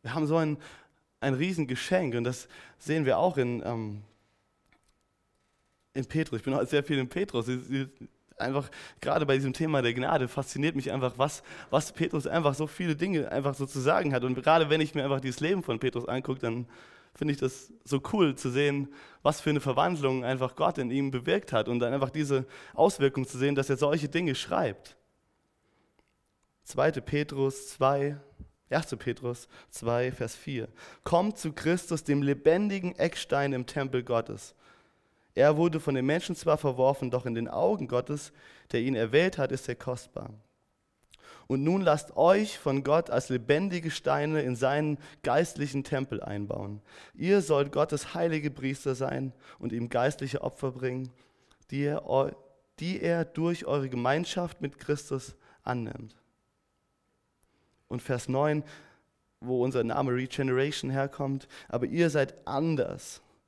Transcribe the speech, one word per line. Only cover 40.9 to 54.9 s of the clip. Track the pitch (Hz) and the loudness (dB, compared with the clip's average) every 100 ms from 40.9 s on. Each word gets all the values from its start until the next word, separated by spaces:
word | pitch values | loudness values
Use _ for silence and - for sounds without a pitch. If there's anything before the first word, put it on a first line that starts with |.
| _ _ - - - _ | _ _ -20 -20 -20 _
Und | 135 | 0
nun | 147 190 | 2 4
lasst | 180 151 - - | 4 2 0 4
euch | 160 196 214 - | 6 6 4 -2
von | - 139 | 0 0
Gott | 135 156 165 | 2 2 2
als | 123 - | -2 0
lebendige | 127 110 147 196 175 165 | -4 2 2 2 -2 -4
Steine | - - 143 147 156 | -4 0 0 2 0
in | 131 120 | 0 0
seinen | 131 147 151 147 - - | 2 2 0 -2 -8 -8
geistlichen | - 131 170 - 143 135 | 0 2 2 -2 -4 -4
Tempel | 135 139 139 113 | -2 -4 -4 -6
einbauen. | - 101 104 - 101 104 _ - - | -6 -6 -6 -6 -6 -10 _ -20 -20
Ihr | - 175 202 | -6 2 4
sollt | 156 147 143 | 4 2 4
Gottes | 143 147 147 - | 2 0 0 -4
heilige | 170 170 160 147 | -2 0 0 -4
Priester | 139 135 135 143 | -4 -6 -4 -4
sein | 127 135 135 135 - - - | -2 -2 -2 -6 -8 -20 -10
und | - | -6
ihm | 117 120 | -4 -2
geistliche | 120 131 - 135 139 | 2 2 0 -6 -4
Opfer | - - 135 | -6 -4 -6
bringen, | 127 127 127 131 - _ _ _ _ _ | -4 -4 -4 -8 -14 _ _ _ _ _
die | 135 | -4
er | 143 147 - | -2 -2 0
eu-, | 131 135 - - _ _ - | 0 0 -4 -20 _ _ -8
die | 165 190 | -4 -2
er | 170 170 165 | 0 0 0
durch | 165 165 170 - | -2 0 0 -2
eure | 143 135 | -2 0
Gemeinschaft | 123 120 147 175 - 175 - | 0 2 0 0 -4 -4 -6
mit | 143 - | -8 -8
Christus | - | -4